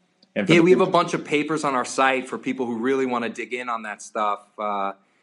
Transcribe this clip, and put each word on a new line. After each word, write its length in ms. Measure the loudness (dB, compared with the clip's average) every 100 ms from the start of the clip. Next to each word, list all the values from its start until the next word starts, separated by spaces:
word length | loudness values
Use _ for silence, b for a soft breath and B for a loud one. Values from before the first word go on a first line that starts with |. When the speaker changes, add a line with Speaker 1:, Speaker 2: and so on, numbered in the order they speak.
| _ _ _ -4
Speaker 1:
and 80 | 4
for 60 |
Speaker 2:
Yeah, 60 | 6
Speaker 1:
the 40 |
Speaker 2:
we 60 | 6
have 100 | 6
a 40 | 4
Speaker 1:
people 60 |
Speaker 2:
bunch 220 | 2 2
of 100 | -2
papers 400 | -2 -2 0 -2
on 100 | -2
our 100 | -2
site 440 | -2 2 2 2 -2
for 100 | -8
people 260 | -6 -4 -4
who 100 | -2
really 280 | 0 0 0
wanna 220 | -2 -4
dig 240 | -6 -8
in 160 | -8 -6
on 140 | -6
that 180 | -8 -12
stuff. 400 | -8 -2 -2 -2 -6 -8
Uh, 340 | -4 -2 -4 -6 _ _